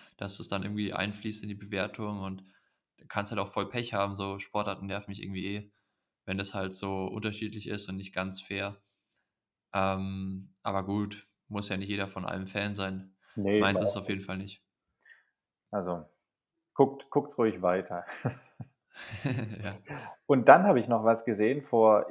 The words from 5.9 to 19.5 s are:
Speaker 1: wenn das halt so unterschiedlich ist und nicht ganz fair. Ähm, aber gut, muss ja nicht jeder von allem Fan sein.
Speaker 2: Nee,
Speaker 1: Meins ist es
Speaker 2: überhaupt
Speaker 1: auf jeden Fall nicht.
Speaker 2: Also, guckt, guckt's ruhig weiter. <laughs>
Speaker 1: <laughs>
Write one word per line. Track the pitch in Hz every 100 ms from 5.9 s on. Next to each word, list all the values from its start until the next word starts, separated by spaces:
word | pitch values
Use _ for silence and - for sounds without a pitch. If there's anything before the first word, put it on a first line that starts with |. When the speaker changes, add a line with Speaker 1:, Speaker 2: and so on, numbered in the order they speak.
| _ _ _
Speaker 1:
wenn | - 98
das | 101
halt | 104 95 95
so | 98 95 95
unterschiedlich | 107 110 104 107 104 -
ist | 101 -
und | 95
nicht | 98
ganz | - 95 95
fair. | - 98 101 104 _ _ _ _ _ _ _ _ _
Ähm, | 98 95 95 95 95 95 95 95 _
aber | 110 98
gut, | 95 104 104 104 - _ -
muss | 104 101
ja | 95
nicht | 98
jeder | 101 98
von | 95 92
allem | 95 95
Fan | 104 104
sein. | 98 95 95 - _ _ -
Speaker 2:
Nee, | 98 104
Speaker 1:
Meins | 101 98
ist | 104
es | 101
Speaker 2:
überhaupt |
Speaker 1:
auf | 98
jeden | 98
Fall | 95 95
nicht. | 98 - _ _ _ _ _ - _ _ _ _ -
Speaker 2:
Also, | 104 92 87 78 _ _ _ _ _ _
guckt, | - 135 135 -
guckt's | 147 - -
ruhig | 113 90
weiter. | 90 92 - 87 - -
<laughs> | 123 - - - - _ _
Speaker 1:
<laughs> | - - 101 135 117 -